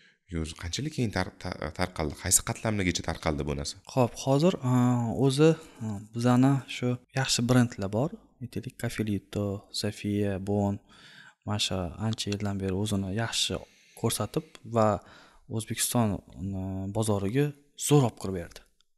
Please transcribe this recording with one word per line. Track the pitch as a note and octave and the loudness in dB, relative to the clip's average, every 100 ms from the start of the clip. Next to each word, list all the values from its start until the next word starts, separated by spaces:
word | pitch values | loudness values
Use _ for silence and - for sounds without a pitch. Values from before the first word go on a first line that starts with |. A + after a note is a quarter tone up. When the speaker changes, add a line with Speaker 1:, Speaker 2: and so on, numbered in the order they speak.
| _ _ - | _ _ -8
Speaker 1:
O'zi | E2 D#2 E2 | -6 -6 -8
qanchalik | E2+ - D3 | -8 -6 -4
keng | - A#2 | -2 -2
tar-, | F#2+ F#2 | -2 -4
tar-, | - F#2 - D2+ | -6 -10 -8 -6
tarqaldi? | D#2 F2+ - D#2 - | -4 -4 -2 -4 -4
Qaysi | F2+ F2+ | 0 2
qatlamlargacha | - A2+ A2+ G#2 F#2 E2 - | 0 -4 -2 0 0 0 -2
tarqaldi | E2 E2 D2 C#2+ | -4 -2 0 -2
bu | C#2+ | -4
narsa? | D2 - | -6 -10
Speaker 2:
Xo'p, | - - A#2+ - | -6 0 0 0
hozir, | - C#3 E3+ - | 0 4 4 2
a, | B2+ B2 B2 B2 A#2 | 2 4 4 2 0
o'zi, | G2+ C3+ C3+ D#3 D#3+ - - | 2 2 6 6 4 -2 -10
a, | A2 G#2 A2 | -8 -8 -8
bizani | A#2 A#2+ B2 C3 C#3 - | 0 4 6 6 4 0
shu | - B2 B2 _ | -4 -2 -4 _
yaxshi | - B2+ - A#2+ | -4 0 0 4
brendlar | B2+ A#2 - G2 | 6 4 0 -4
bor. | G#2 D3+ A3+ _ _ | -2 -2 -4 _ _
Aytaylik, | A#2 - B2+ - | -12 -10 -10 -8
Cafelito, | A#2+ - G#2+ G2 - - G2+ G2 - | -6 -4 -2 -4 -4 -4 -4 -4 -8
Sofia, | - G#2 - G#2 G2+ G2+ F#2+ | -6 -6 -4 -2 0 0 -2
Bon. | G2 G#2 G2+ G2+ - - - - - _ | 0 0 0 -2 -8 -20 -20 -20 -20 _
Mana | - G#2 | -6 -2
shu | - F#2+ F2 - | -2 -2 -4 -4
ancha | G#2+ A2 - | -2 -2 -2
yildan | G2+ G#2 G2 | -4 -2 -2
beri | F#2+ F#2 | -2 -2
o'zini | G#2+ G2+ F#2+ G2 | 0 -2 -2 -4
yaxshi | A2+ - - F#2 - _ _ - | -2 -2 -2 -4 -8 _ _ -4
ko'rsatib | A#2 - G#2 - - - | -2 -2 -4 -6 -8 -12
va | A2+ A2+ G#2+ G2+ - - - _ - | -2 2 4 2 -4 -20 -20 _ -10
O'zbekiston, | A2+ - A2+ - A#2+ A2+ | -8 -6 -4 -2 2 2
a, | F#2 - B1+ F#2+ F#2+ F#2+ F#2+ F#2+ | 0 -8 -10 -8 -6 -6 -6 -4
bozoriga | G#2 A2 G2+ G2 B2+ D3 C#3+ _ - | -2 0 2 2 0 0 -2 _ -8
zo'r | - D3 | 4 6
olib | B2 - | 6 0
kirib | G2 F#2+ | -6 -6
berdi. | E2+ - - _ _ | -8 -14 -20 _ _